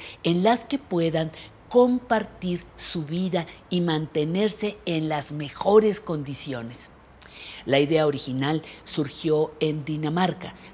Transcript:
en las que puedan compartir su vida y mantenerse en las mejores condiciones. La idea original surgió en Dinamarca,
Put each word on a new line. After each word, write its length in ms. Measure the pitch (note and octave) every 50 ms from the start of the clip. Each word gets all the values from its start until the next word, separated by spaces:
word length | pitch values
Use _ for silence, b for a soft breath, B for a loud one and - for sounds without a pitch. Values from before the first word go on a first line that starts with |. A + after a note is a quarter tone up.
| B B B B B
en 180 | E3+ E3+ F3
las 220 | F3+ G#3+ A#3 A#3+ -
que 140 | - - C4+
puedan 520 | - - - F3 E3 E3 D#3 D#3+ E3 E3 - B B B B - - -
compartir 960 | - B3 B3 B3 B3 B3+ - - A#3 A3 G#3+ - - - - F#3 F3 F3 - - - -
su 260 | - - - F3+ D#3
vida 420 | C#3 D#3+ F3 F#3 F#3 D#3+ F3 E3 B B B B -
y 120 | - F3+
mantenerse 960 | F3 E3+ D#3+ D#3 D#3 D3+ - D#3 D3+ D#3 E3+ F#3 G#3 G#3+ G3+ - - G#3 G3+ - -
en 240 | - E3+ D#3+ D#3 D#3
las 240 | D#3 D3 C#3 - D3+
mejores 680 | D3 D3+ C#3 - - - F#3 G3+ A3 G#3+ G#3+ G3 -
condiciones. 920 | - - E3+ D3+ C#3+ C3+ C#3 - - D3 C3 A#2+ A2+ A#2 A#2+ - - - - - - - - - B B B B B B B B B
La 140 | - C3+ C#3
idea 280 | D3 C#3+ E3 D#3 D#3 D3+
original 540 | C#3+ C3 - - B2+ C3 C#3 C#3+ D#3+ D#3+ D#3 B B B B
surgió 680 | - - - D3 C3+ - - - E3 D#3 D3+ D#3 - - -
en 240 | - D#3 D3 D#3 C#3
Dinamarca, 680 | C#3 D#3 D3+ D#3 D3+ D#3 F3 F#3 F3+ D#3 - - - - B B B